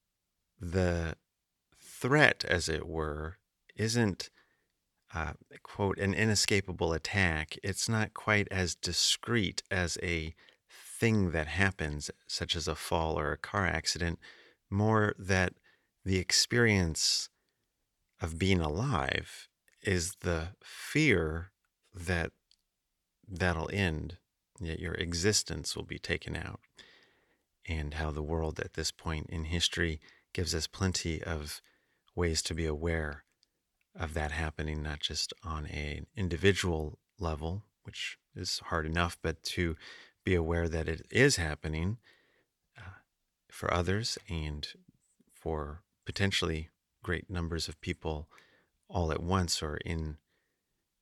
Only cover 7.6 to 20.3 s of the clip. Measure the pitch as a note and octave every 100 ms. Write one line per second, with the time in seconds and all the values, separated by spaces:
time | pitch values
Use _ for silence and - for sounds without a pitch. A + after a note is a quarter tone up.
7.6 | G2+ F#2 - A2 G#2+ - - G#2 G2 F#2+
8.6 | F2 - F2 F2 - - - A#2 F2+ -
9.6 | - F#2+ F2 - F2+ E2 D#2+ - - _
10.6 | _ - - - A2+ G#2+ F2+ D#2+ D2+ E2
11.6 | G2 - D#2 D2 - - - - E2 E2
12.6 | D#2+ D2+ - E2+ D#2+ E2 D2 D2+ - G2+
13.6 | F2 D#2+ - - E2+ E2 - - - _
14.6 | - G2+ G#2+ A2 G#2 - F#2 F#2+ F2+ -
15.6 | _ _ _ _ F#2 F#2 - - - A#2+
16.6 | A#2 G2+ E2 D2+ - - - _ _ _
17.6 | _ _ _ _ _ - F2 E2 F#2+ F#2
18.6 | D#2 E2 C#3 E2+ C2+ - - - - _
19.6 | _ _ G#2 F2+ E2 - F2